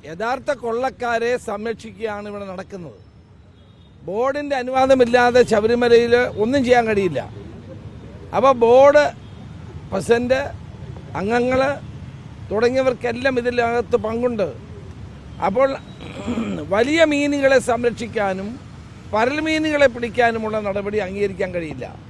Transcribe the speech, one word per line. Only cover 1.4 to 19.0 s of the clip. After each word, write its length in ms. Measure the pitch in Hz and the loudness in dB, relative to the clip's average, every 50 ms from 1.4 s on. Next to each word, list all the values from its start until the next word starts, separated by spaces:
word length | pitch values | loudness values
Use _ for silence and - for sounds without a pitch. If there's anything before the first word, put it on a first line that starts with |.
| - 233 | -4 -6
സംരക്ഷിക്കുകയാണ് 760 | 208 208 214 233 226 - - 220 196 185 220 220 208 202 208 208 | -8 -6 -6 -8 -8 -8 -12 -18 -14 -10 -8 -8 -8 -8 -10 -10
ഇവിടെ 140 | 202 202 202 190 | -12 -12 -12 -12
നടക്കുന്നത്. 480 | 185 180 190 - 202 190 175 147 107 90 101 - _ - - _ - - - - - - - _ - - - - - - - 151 | -12 -12 -12 -14 -14 -14 -14 -14 -16 -20 -20 -20 _ -20 -20 _ -20 -20 -20 -20 -20 -20 -20 _ -20 -20 -20 -20 -20 -18 -12 -8
ബോർഡിൻ്റെ 480 | 185 214 247 269 269 294 294 285 277 262 | -4 -2 -2 -2 -2 -2 -4 -4 -4 -4
അനുവാദമില്ലാതെ 800 | 247 254 262 262 262 262 269 262 247 233 240 247 247 247 240 247 240 - | -4 -2 2 2 6 6 6 6 6 6 6 4 4 6 6 6 6 6
ശബരിമലയിൽ 640 | 214 214 208 220 240 240 240 240 233 233 240 233 233 240 247 247 - 165 208 | 4 2 4 2 2 2 4 6 6 6 6 6 4 4 4 0 0 -2 0
ഒന്നും 180 | 233 262 285 254 | 2 2 2 4
ചെയ്യാൻ 200 | 233 254 240 233 220 | 6 4 4 4 2
കഴിയില്ല. 320 | 214 202 196 180 151 123 104 - 104 101 98 - - - - - - - - - - - - - - - - - - | 0 2 0 0 -2 -4 -6 -8 -12 -16 -16 -16 -16 -18 -18 -16 -18 -16 -16 -16 -16 -16 -18 -18 -18 -18 -16 -4 -2
അപ്പോൾ 180 | 185 226 269 269 240 233 | 4 4 4 6 6 6
ബോർഡ് 400 | 226 240 262 269 285 294 294 294 - - - - - - - - - - - - - - - - - | 6 8 10 8 10 8 8 6 4 -2 -8 -18 -20 -18 -18 -18 -18 -18 -18 -18 -16 -16 -16 -14 -8
പ്രസിഡന്റ്, 500 | - 190 180 - 233 240 247 247 254 262 285 262 - - - - - - - - - - - - - 143 | -8 -6 0 2 2 2 4 0 0 0 0 -6 -10 -14 -16 -18 -16 -16 -14 -14 -14 -16 -14 -10 -8 -6
അംഗങ്ങൾ 420 | 180 202 233 240 240 247 262 254 269 277 277 277 - - - - - - - - - - - - - - | -2 0 0 0 0 2 2 0 0 0 -2 -4 -8 -14 -16 -14 -16 -16 -16 -16 -18 -18 -18 -18 -10 -6
തുടങ്ങിയവർക്കെല്ലാം 840 | 180 214 226 240 254 262 262 262 247 - - 240 233 240 254 269 262 247 | -2 0 0 2 2 2 2 0 0 -2 -4 -6 -6 -2 -2 0 0 0
ഇതിനകത്ത് 560 | 240 247 240 240 240 233 233 240 233 - 233 233 196 | -2 0 0 0 0 0 0 -2 -2 0 -2 -2 -2
പങ്കുണ്ട്. 420 | 220 226 233 240 254 240 214 190 156 120 110 - - - - - - - - - - - - - - - - - 180 | -2 -4 -2 -2 -2 0 -2 -4 -4 -4 -10 -14 -16 -16 -16 -16 -18 -16 -16 -16 -18 -18 -18 -18 -18 -10 -4 -4 -2
അപ്പോൾ 220 | 190 247 269 269 269 - - - - - - - - - | 0 2 0 0 0 -6 -10 -16 -18 -16 -16 -16 -14 -10
<clears throat> 560 | - 226 240 220 226 208 190 165 151 147 185 | -8 -6 -4 -4 -4 -4 -6 -6 -4 -2 0
വലിയ 260 | 208 240 269 302 330 320 311 | 0 2 2 4 4 4 4
മീനുകളെ 480 | 294 285 285 294 285 285 277 269 269 262 - - | 4 0 0 0 0 2 2 4 4 4 2 0
സംരക്ഷിക്കാനും 760 | 233 226 240 240 220 - 240 214 - 220 202 196 190 190 190 208 240 277 - - - - - - - - | -2 0 0 -2 -2 -2 -10 -8 -4 -2 -2 -2 -2 -4 -6 -10 -12 -14 -16 -18 -18 -18 -18 -18 -20 -20